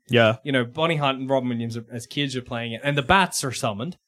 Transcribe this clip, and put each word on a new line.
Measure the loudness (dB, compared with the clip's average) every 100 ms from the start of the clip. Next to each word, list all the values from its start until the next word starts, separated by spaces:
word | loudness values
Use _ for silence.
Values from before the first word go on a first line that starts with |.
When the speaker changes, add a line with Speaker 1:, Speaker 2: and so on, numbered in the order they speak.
| 2
Speaker 1:
Yeah. | 4 6 4
Speaker 2:
you | 0
know, | -2 -2
Bonnie | -2 -2 0
Hunt | -2 -2
and | -2
Robin | -2 -2
Williams | -4 -6 -8
are, | -10
as | -14 -10
kids | -6 -6 -6
are |
playing | -8 -8 -8
it, | -6
and | -4 0
the |
bats | 4 6 4 -2 -6
are |
summoned. | -4 -4 -4 -8 -10